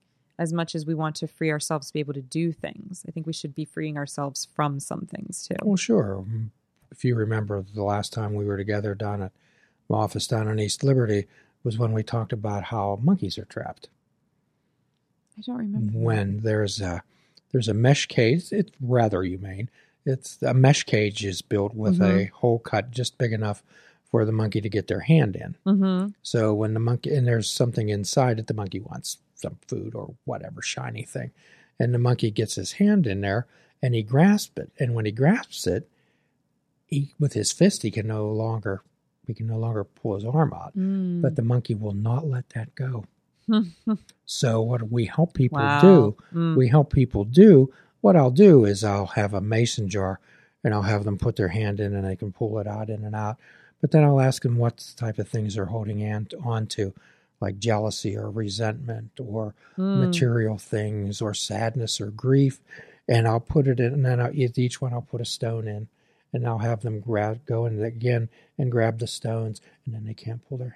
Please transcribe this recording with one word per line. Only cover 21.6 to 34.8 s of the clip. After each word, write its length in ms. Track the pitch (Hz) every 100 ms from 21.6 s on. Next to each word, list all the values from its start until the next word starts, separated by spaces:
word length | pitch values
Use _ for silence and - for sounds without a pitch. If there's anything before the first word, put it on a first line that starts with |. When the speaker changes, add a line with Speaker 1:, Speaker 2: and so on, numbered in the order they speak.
| 101
Speaker 2:
with 260 | 110 107 90
a 40 |
Speaker 1:
Mm-hmm. 300 | 98 92 95 -
Speaker 2:
hole 220 | 120 117
cut 320 | - 107 120
just 280 | 120 117 -
big 140 | 120
enough 300 | 110 104 101 _ _ _ _ -
for 140 | 113
the 80 | 110
monkey 280 | 110 107 107
to 80 | 104
get 180 | 104 -
their 140 | 92
hand 340 | - 160 110
in. 220 | - - - 196
Speaker 1:
Mm-hmm. 440 | 196 190 185 202 -
Speaker 2:
So 320 | - 120 110
when 200 | 107 110
the 60 | 110
monkey, 340 | 117 120 139
and 120 | 143 120
there's 240 | 117 107
something 380 | - 123 117 107
inside 480 | 101 101 151 127 110
that 100 | -
the 80 |
monkey 260 | 107 98 95
wants, 380 | - - - - _
some 240 | - - - -
food 280 | 101 110
or 200 | 107 - 127
whatever 380 | - 120 - -
shiny 400 | - - 127 110
thing, 300 | 120 131 123 _ _ _ _ -
and 140 | 120
the 60 | 123
monkey 320 | 123 120 113
gets 240 | 104 107
his 180 | - -
hand 340 | - 202 208 123
in 140 | 98
there 260 | 101 107 - _ _ -
and 120 | 127
he 80 | 117
grasps 540 | 104 135 196 208 - -
it. 120 | -
And 160 | -